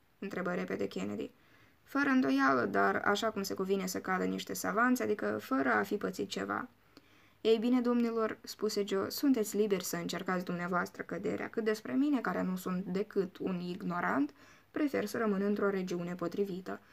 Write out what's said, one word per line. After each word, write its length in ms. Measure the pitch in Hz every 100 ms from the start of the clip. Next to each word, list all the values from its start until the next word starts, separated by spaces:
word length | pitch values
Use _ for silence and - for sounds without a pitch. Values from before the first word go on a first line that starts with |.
| _ -
întrebă 340 | 202 202 180
repede 340 | 180 185 190 196
Kennedy. 440 | 190 196 208 - - _ - - _
„Fără 260 | - 277 285
îndoială, 560 | 262 269 269 269 269
dar 380 | 220 202 202 -
așa 260 | - 202 226
cum 120 | 202
se 120 | 196
cuvine 320 | 196 190 196 185
să 140 | 190
cadă 240 | 185 185
niște 280 | 185 190 196
savanți, 500 | 185 185 196 247 247
adică 360 | 214 208 208 214
fără 320 | - 269 269
a 100 | 214
fi 140 | 196 208
pățit 320 | 190 185 196
ceva.” 400 | 196 196 - - _ _ - _ - - _
„Ei 180 | 220 226
bine, 220 | 240 254
domnilor”, 580 | 240 240 233 226 220 -
spuse 420 | - - 214 208 202
Joe, 220 | 196 214
„sunteți 480 | - 285 254 208 202
liberi 280 | 214 190
să 120 | - 175
încercați 480 | 175 180 185 180
dumneavoastră 580 | 180 175 175 175 190 -
căderea. 460 | - 175 208 202 -
Cât 160 | -
despre 280 | 214 214 -
mine, 280 | 262 294 269
care 220 | 214 185
nu 140 | 185 185
sunt 280 | 185 180
decât 520 | 190 180 214 202 185 -
un 220 | 190 180
ignorant, 720 | 180 180 185 175 180 240 294 - - - _
prefer 360 | - 294 196 208
să 120 | 240
rămân 240 | 220 190
într-o 280 | 202 208 202
regiune 440 | 196 180 175 175
potrivită. 640 | 175 170 202 202 180 190 202 -